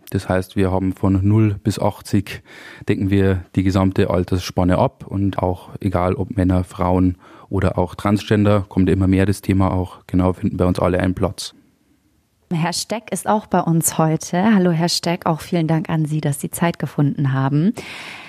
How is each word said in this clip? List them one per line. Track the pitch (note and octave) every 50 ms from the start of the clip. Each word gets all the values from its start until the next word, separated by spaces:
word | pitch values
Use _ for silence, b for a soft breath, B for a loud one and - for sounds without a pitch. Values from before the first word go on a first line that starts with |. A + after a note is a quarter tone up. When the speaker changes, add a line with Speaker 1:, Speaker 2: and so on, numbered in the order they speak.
| _ -
Speaker 1:
Das | - F#2+ - -
heißt, | F#2 F#2 F#2 - - G2+
wir | F#2+ F#2
haben | F#2 F#2 F#2+ F#2+
von | F#2 - - F#2+ G2 F#2+ F#2+
null | G2+ G#2 A2 A2 G#2+ G2+ G2+ -
bis | G#2+ F#2 -
achtzig, | - G#2 - - - - - G2+ - - - - - B B B B B B B B -
decken | G#2+ - G2+ F#2+
wir | G2 G2 G2 G2 F#2+ F2+ - - -
die | F#2+ F#2
gesamte | F#2+ F#2 G2 F#2+ F#2+ F#2+ - G2+ -
Altersspanne | - F2+ F2+ - G2 F#2 - - - - F2+ F2+ F2+ -
ab. | A#2 C#3 - - - -
Und | - G2 G2 G2 F#2+ -
auch | - F#2 F2+ - - - - -
egal, | - G2 F2 F2 F2+ F#2 F#2+
ob | - F#2+ - -
Männer, | F#2 F2+ F#2 F#2 F2+ F#2
Frauen | - - - F2+ F2+ F#2 F2+ F#2 F#2 F2+ B B B B B B B
oder | G2 F#2+ F#2 F#2 - F2+
auch | F2+ F2 -
Transgender, | - - G2+ G#2 G#2 - - A2+ G#2 G#2 G#2 G#2 G#2 G2 -
kommt | - F#2+ F#2 F2+
immer | E2+ F#2+ F#2+ F#2
mehr | F#2+ F#2 F#2+
das | G2+ G2 -
Thema | - - F#2+ G2 F#2+ F#2
auch, | F#2 F#2 F2+ - - - _
genau, | - - F2+ F2+ F#2 F2+
finden | - - - - -
bei | F2+
uns | F2+ F2 -
alle | - F2+ F2+ F2+
einen | F#2 F#2 F2+
Platz. | - G2 E2+ - - - - - _ _ _ _ _ _ _ _ _ _ _ _ _ _ _ _ _ _ -
Speaker 2:
Herr | F3+ D#3+ E3 E3+ F3
Steck | - - - G#3 A#3 - -
ist | - E3+ -
auch | - G#3 G#3+ - -
bei | - F3+
uns | - - E3 E3 - - - -
heute. | D#3+ D#3+ D#3 D#3+ - - E3+ F3+ G3 A3+ A3
Hallo | F#3+ F3+ F3+
Herr | E3+ D#3+ E3+ E3+
Steck, | - - - E3+ E3+ F3+ -
auch | F3+ D#3+ D#3
vielen | - - F#3 E3+ D#3+ D#3
Dank | D#3+ D#3+ - -
an | F3 D#3 D#3
Sie, | D3 D#3 D#3
dass | D#3 D3 C#3+ -
Sie | - -
Zeit | - - F3 E3+ E3 -
gefunden | D#3+ C#3 - - D3 C#3 - - C#3+ C3
haben. | C3+ C3+ C3+ C3+ C#3+ D3 E3 G#3+ - B B B B B B B B B B